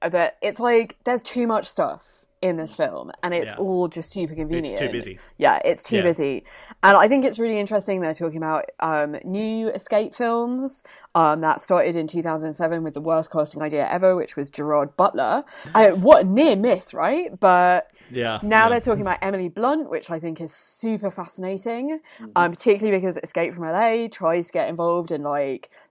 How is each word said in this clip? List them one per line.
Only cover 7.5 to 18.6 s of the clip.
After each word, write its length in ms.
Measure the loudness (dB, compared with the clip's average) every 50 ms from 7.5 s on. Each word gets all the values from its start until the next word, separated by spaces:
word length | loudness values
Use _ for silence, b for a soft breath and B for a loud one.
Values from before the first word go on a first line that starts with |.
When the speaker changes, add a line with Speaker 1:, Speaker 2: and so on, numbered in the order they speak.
| -2 -2
Speaker 1:
interesting 400 | -2 -2 -2 -2 -2 -2 -4 -2
they're 140 | -2 -4 -4
talking 240 | -4 -6 -6 -6 -4
about, 320 | -4 -2 -2 -2 -2 -6 -8 -6
um, 340 | -4 -2 0 0 -2 -2 -4 -8 -8
new 440 | -8 -6 -4 -4 -4 -4 -4 -4 -4
escape 460 | -6 -6 -6 -2 -2 -2 -2 -2 -4
films, 680 | -4 -2 -2 0 -2 -2 -2 -4 -6 -6 -8 -10 -12 B B B B B B 2
um, 260 | 2 4 4 4 2
that 200 | 2 0 0 0
started 360 | 0 0 2 2 2 2 0
in 100 | -2 -4
two 160 | -4 -4 -4 -4
thousand 320 | -4 -4 -4 -4 -6 -4
seven 280 | -4 -2 -2 -2 -2 -4
with 120 | -6 -8
the 80 | -6 -4
worst 280 | 0 0 0 0 -2
casting 300 | -2 -2 -2 -2 -4 -6
idea 260 | -6 -4 -2 -2 -2 -2
ever, 260 | 0 2 4 4 2
which 200 | 2 -2 -6 -8
was 120 | -10 -10 -8
Gerard 480 | -8 -6 -2 0 0 0 0 0 0
Butler. 480 | 2 2 2 2 0 0 0 0 -2 -4 B B B B 0 B
Uh, 160 | 6 8 8
what 320 | 6 6 8 8 8 8 8
a 20 |
near 300 | 6 4 4 4 4 4
miss, 380 | 2 2 2 0 0 -2 -6 -6
right? 440 | -4 -2 0 0 -2 -4 -6 -2 2
But 520 | 4 6 6 6 6 6 4 2 0 -4 b b b b
Speaker 2:
Yeah, 280 | -6 -4 -2 -2 -2 -4 0
Speaker 1:
Now 220 | 4 6 6